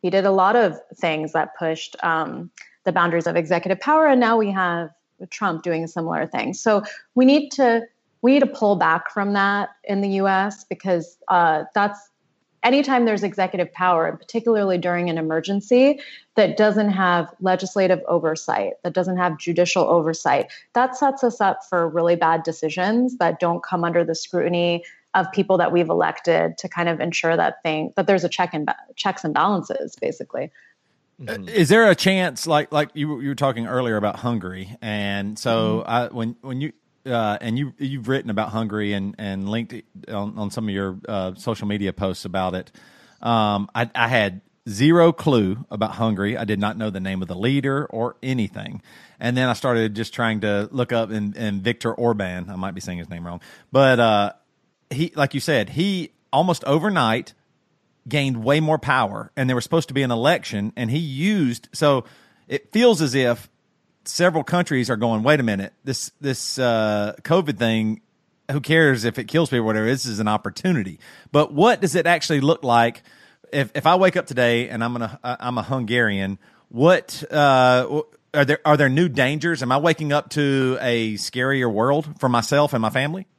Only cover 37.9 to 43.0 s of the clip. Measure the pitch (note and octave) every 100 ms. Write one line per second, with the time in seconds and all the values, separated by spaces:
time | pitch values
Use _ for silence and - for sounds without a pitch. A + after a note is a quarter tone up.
37.9 | C#3 A#2 C3 A#2 G#2 G#2+ A2+ A2 G#2+ G#2
38.9 | G2+ G2 - G#2 G2 G2 A2+ A#2 A#2 -
39.9 | F#2+ - G#2 G#2 G#2+ G#2 - A2 G2 G2
40.9 | F#2 - G#2 F#2 F#2 - A2 G#2 G#2 G2
41.9 | - G2 F2+ G2 F#2 F#2 F2+ F2 - -
42.9 | _